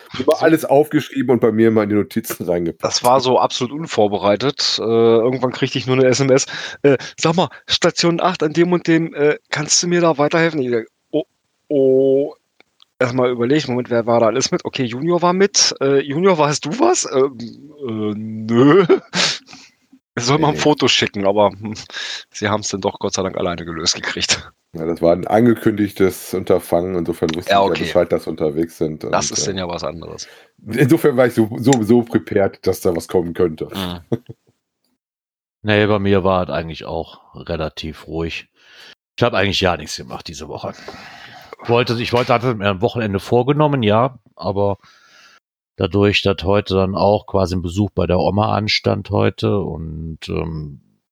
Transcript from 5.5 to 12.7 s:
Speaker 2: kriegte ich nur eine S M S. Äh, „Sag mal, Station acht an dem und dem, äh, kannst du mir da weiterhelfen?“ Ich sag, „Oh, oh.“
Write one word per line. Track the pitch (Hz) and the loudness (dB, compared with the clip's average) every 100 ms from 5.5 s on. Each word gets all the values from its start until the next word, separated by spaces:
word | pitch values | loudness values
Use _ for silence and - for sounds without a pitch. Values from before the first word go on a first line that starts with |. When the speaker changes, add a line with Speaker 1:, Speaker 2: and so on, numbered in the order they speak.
Speaker 2:
kriegte | - 135 131 | -2 -4 -2
ich | 113 | 0
nur | 131 | 2
eine | 131 | 4
S | 120 | 4
M | 139 | 4
S. | 135 - - - - | 2 2 -10 -12 0
Äh, | 143 131 - - | 2 2 -2 -4
„Sag | 160 170 | 0 0
mal, | 147 - - | -2 -4 -6
Station | - 170 - 175 170 | 0 0 0 0 2
acht | 180 175 | 0 0
an | 156 | -2
dem | 151 175 | 0 2
und | 175 - | 0 2
dem, | 165 165 151 | 0 0 0
äh, | 147 143 - | 0 0 -6
kannst | 147 147 - | -6 -2 -2
du | 175 | 0
mir | 175 | 2
da | 165 147 | 2 2
weiterhelfen?“ | 147 170 165 156 | 0 2 0 0
Ich | 123 | -2
sag, | 117 113 _ _ | -2 -4 _ _
„Oh, | 151 - _ _ _ - | -4 -4 _ _ _ -4
oh.“ | 143 135 131 135 135 147 - _ _ _ | 2 4 4 4 2 0 -8 _ _ _